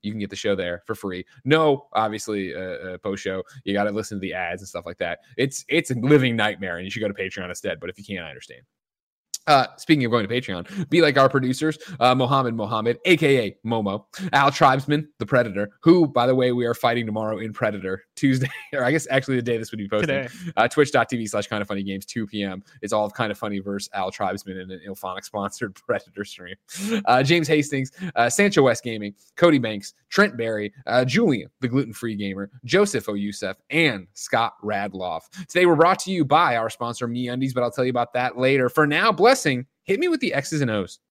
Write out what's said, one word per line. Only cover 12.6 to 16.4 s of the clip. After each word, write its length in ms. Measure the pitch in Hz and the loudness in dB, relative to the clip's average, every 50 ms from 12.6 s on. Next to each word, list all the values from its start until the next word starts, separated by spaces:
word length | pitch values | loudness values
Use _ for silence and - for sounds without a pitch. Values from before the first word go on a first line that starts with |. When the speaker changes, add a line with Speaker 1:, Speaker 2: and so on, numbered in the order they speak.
| 107 98 113 110 107 117 120 - - | -4 -2 -2 -2 0 -2 -2 0 2
Speaker 1:
A 120 | 185 180 | 2 2
K 300 | 156 165 143 139 127 110 | 4 4 4 4 4 2
A 100 | 98 - _ _ | -2 -6 _ _
Momo, 380 | 113 117 113 107 98 98 104 - _ - - 190 180 | -2 -2 0 0 -2 -4 -4 -8 _ -14 -10 -6 0
Al 200 | - 139 139 143 | 2 4 4 4
Tribesman, 560 | 139 - 165 135 131 139 135 - 147 151 151 - _ | 4 4 4 4 4 4 0 0 -2 -2 -2 -6 _
the 80 | _ 110 | _ -4
Predator, 460 | - - 123 120 110 92 101 104 101 _ _ | 2 2 2 2 2 -2 -4 -4 -6 _ _
who, 240 | - 165 170 180 165 | 6 6 8 8 6
by 220 | 139 - 123 120 | 4 2 2 2
the 80 | 127 131 | 4 4
way, 160 | 131 | 4